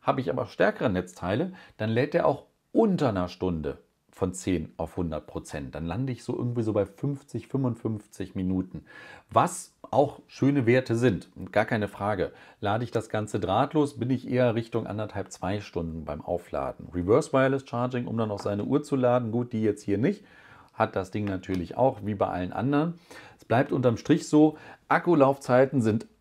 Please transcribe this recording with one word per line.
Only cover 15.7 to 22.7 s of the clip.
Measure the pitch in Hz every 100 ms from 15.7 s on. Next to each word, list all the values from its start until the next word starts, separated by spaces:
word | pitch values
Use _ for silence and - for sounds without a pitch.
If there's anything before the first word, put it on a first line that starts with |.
| - 82 80
beim | 76 76
Aufladen. | - 87 - 73 67 - -
Reverse | 90 87 120 156
Wireless | 135 135 135 135
Charging, | 120 123 127 120
um | 113
dann | 110
auch | 101
seine | 107 101
Uhr | 104 135
zu | 147 139
laden, | 123 123 117
gut, | 117 120
die | 110
jetzt | 110 104
hier | - 98
nicht, | 139 202 - - - - -
hat | - 110 -
das | 95
Ding | 107
natürlich | 104 95 - 92 82 -
auch, | 131 -
wie | 98
bei | 104 98
allen | 90 90
anderen. | - 120